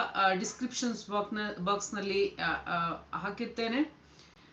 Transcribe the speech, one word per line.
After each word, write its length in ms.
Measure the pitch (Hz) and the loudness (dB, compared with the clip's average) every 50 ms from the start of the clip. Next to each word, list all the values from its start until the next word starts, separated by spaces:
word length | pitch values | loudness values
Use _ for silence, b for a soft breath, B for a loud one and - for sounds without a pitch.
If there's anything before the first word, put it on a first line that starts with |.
| - - - | 4 4 2
ಆ, 160 | 196 196 190 | 4 6 6
ಡಿಸ್ಕ್ರಿಪ್ಷನ್ಸ್ 800 | 185 185 233 - - - 254 240 - - 247 240 220 175 - 196 | 6 4 0 -2 -4 -4 -6 -4 -2 -2 -2 -2 -2 -2 -4 -2
ಬಾಕ್ನ-, 540 | 208 202 202 - 220 214 214 208 - 180 175 | -2 -2 0 0 -2 -4 -4 -4 -4 -2 0
ಬಾಕ್ಸ್‌ನಲ್ಲಿ, 720 | 196 202 202 - - 214 202 196 196 196 196 202 - - | 2 2 2 0 -4 -4 -4 -2 0 2 4 2 2 2
ಆ, 160 | - 170 170 | 0 0 0
ಆ, 440 | 156 - - - 175 170 170 170 160 - - - - 165 | 0 0 -2 -2 0 0 0 0 -2 -4 -8 -8 -6 -4
ಹಾಕಿರ್ತೇನೆ. 760 | 180 202 196 - 233 196 - 233 233 226 233 277 311 302 - - b b b b b b b b b b | -4 -4 -4 -4 -6 -6 -2 -2 0 0 2 2 2 0 -2 -16 b b b b b b b b b b